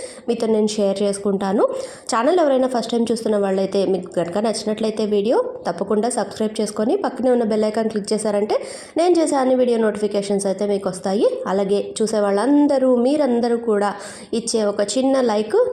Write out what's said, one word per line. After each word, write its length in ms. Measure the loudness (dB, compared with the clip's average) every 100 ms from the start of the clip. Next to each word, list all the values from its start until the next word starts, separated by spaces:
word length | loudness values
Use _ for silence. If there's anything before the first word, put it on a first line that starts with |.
| -10 -10 -4
మీతో 200 | -2 2
నేను 200 | 2 2
షేర్ 360 | 2 0 2
చేసుకుంటాను. 640 | -2 -2 -2 -2 0 2 0 -2 -10 -12
ఛానల్ 360 | -4 0 2 4
ఎవరైనా 280 | 4 2 2
ఫస్ట్ 240 | -2 -2
టైమ్ 140 | -2 0
చూస్తున్న 260 | -2 0 0
వాళ్ళైతే, 480 | 0 0 0 0 0
మీకు 260 | -2 -2
కనుక 260 | -4 -2 -2
నచ్చినట్లయితే 680 | -2 -2 -4 -2 -2 -2 0
వీడియో 380 | 0 2 0 0 -6 -6
తప్పకుండా 420 | -4 -2 0 0
సబ్స్క్రైబ్ 520 | -2 -4 -4 -4 -2
చేసుకొని 360 | -4 -2 0 0
పక్కనే 340 | -2 -2 2
ఉన్న 120 | 2
బెల్ 200 | 2 0
ఐకాన్ 260 | 0 0 -2
క్లిక్ 240 | -2 -2
చేశారంటే 460 | -2 0 0 0 -2 -4 -12 -6 0
నేను 180 | 4 4
చేసే 160 | 2 2
అన్ని 200 | 2 4
వీడియో 220 | 2 2
నోటిఫికేషన్స్ 680 | 0 0 -2 -2 0 0 0
అయితే 220 | -2 -2
మీకు 220 | 0 -2
వస్తాయి. 380 | -4 -2 0 0 -2 -2
అలాగే 460 | -2 0 0 -2 -2
చూసే 180 | -2 0
వాళ్ళందరూ, 760 | 0 2 4 4 4 4 4 4
మీరందరూ 600 | 2 2 2 2 2 0
కూడా 360 | 0 0 0 -4 -12 -16 -6
ఇచ్చే 320 | -4 -2 0 0
ఒక 160 | 0 0 0
చిన్న 240 | 2 2
లైక్ 340 | 2 0 0 2 2